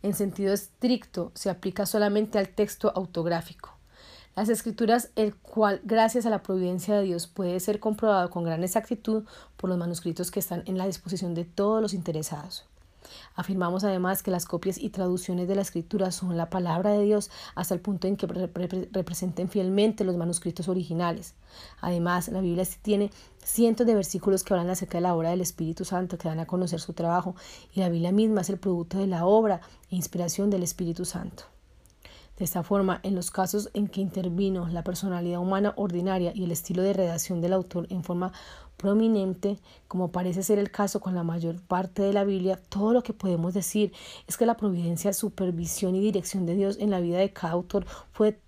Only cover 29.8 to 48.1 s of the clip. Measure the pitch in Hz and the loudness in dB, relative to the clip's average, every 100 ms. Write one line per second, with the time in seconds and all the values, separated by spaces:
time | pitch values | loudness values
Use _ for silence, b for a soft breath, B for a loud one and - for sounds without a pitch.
29.8 | - 180 - 175 175 - 202 196 175 - | -6 -6 -4 -4 -4 0 0 2 -2 -4
30.8 | 170 170 180 175 175 - - _ _ - | -4 -4 -6 -6 -10 -14 -20 _ _ -20
31.8 | _ _ B B B - 175 180 165 202 | _ _ B B B -6 -4 -2 0 2
32.8 | 190 180 190 185 170 - 185 208 202 208 | 2 0 -2 -2 -2 -2 0 0 -2 -4
33.8 | 202 196 190 190 180 170 196 185 170 170 | -2 -2 -4 -2 -2 0 0 0 -2 -4
34.8 | 170 180 196 175 175 175 180 190 202 - | -4 -4 -2 -2 -2 -2 0 2 2 0
35.8 | 202 175 185 185 175 202 180 170 - 180 | -2 0 0 0 0 -2 -4 -4 -2 0
36.8 | 190 190 175 165 - 175 175 190 180 175 | 2 2 0 -2 -2 0 2 0 0 -6
37.8 | 170 185 160 175 180 B B B B - | -4 -6 -4 -2 -2 B B B B -4
38.8 | 196 208 226 220 190 180 202 196 B B | 2 4 4 4 0 -2 -2 -4 B B
39.8 | _ 180 175 175 180 175 190 208 202 - | _ -2 0 0 -2 -2 2 2 2 0
40.8 | 202 202 190 180 170 170 165 170 - 185 | 0 0 -2 -2 -2 -2 -2 -4 -2 -2
41.8 | 185 - 196 208 196 190 185 185 - 202 | -2 0 2 2 2 2 0 -2 -4 0
42.8 | 208 247 240 214 190 170 170 190 170 208 | 4 4 2 -4 0 0 0 -2 0 0
43.8 | 202 B B B - - 233 226 214 175 | 0 B B B -12 2 2 4 2 2
44.8 | 170 170 202 196 214 - 185 170 170 - | 0 0 0 0 -4 -2 -2 0 -4 -2
45.8 | 185 185 208 196 180 190 170 185 196 208 | 0 2 2 0 -2 -2 0 2 0 0
46.8 | 208 190 175 180 196 - 165 175 180 202 | 0 2 2 2 0 0 -2 -2 0 -4
47.8 | - B B | -4 B B